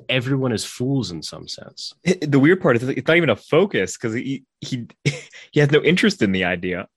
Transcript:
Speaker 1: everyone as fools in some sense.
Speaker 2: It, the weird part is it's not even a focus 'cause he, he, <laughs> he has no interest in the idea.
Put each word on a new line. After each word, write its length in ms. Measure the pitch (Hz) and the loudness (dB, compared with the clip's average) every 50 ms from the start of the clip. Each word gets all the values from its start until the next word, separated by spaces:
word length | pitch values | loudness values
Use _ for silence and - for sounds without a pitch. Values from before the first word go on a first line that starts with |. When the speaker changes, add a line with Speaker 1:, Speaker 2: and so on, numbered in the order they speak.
| - - | -4 -4
Speaker 1:
everyone 420 | 127 131 117 131 139 135 131 127 | -2 -2 -2 -2 -2 -2 -2 -2
as 140 | 113 98 - | -2 -4 -4
fools 460 | - - - 123 131 139 135 110 87 | -8 -8 -6 -4 -2 -2 -2 -4 -4
in 120 | 87 78 76 | -8 -10 -12
some 240 | - 80 80 - - | -12 -14 -14 -14 -14
sense. 460 | - - - - - - - - - _ - | -16 -16 -16 -18 -18 -16 -16 -16 -16 _ -2
Speaker 2:
It, 260 | 170 190 - - 147 | -2 -2 0 0 2
the 100 | 139 139 | 4 4
weird 200 | 131 156 185 185 | 6 6 4 4
part 140 | - 160 120 | 4 2 2
is 80 | 117 120 | 2 0
it's 240 | 131 135 131 123 - | -2 -4 -4 0 2
not 80 | 160 | 2
even 140 | 170 170 135 | 2 4 2
a 60 | 104 - | 0 -2
focus 580 | - - 143 156 196 202 - 113 95 - - | -2 0 2 2 2 2 0 -2 -2 -4 -4
'cause 180 | - - 117 107 | -6 -6 -4 -4
he, 300 | 131 - 131 139 - - _ _ _ | -4 -6 -6 -8 -8 -10 _ _ _
he, 280 | - - 135 123 113 - _ | -10 -8 -8 -8 -8 -12 _
<laughs> 560 | _ - 147 - - - - - - - - | _ -4 -4 -4 -4 -8 -18 -20 -20 -20 -4
he 80 | - 147 | 0 2
has 100 | 147 139 | 4 4
no 100 | - - | 4 4
interest 400 | - 143 180 185 - 208 - - | 4 4 2 4 2 0 2 2
in 120 | 113 98 95 | 0 0 2
the 100 | 92 92 | 0 0
idea. 440 | 87 92 87 90 90 90 87 - - _ | -2 -2 -2 -4 -4 -6 -6 -8 -10 _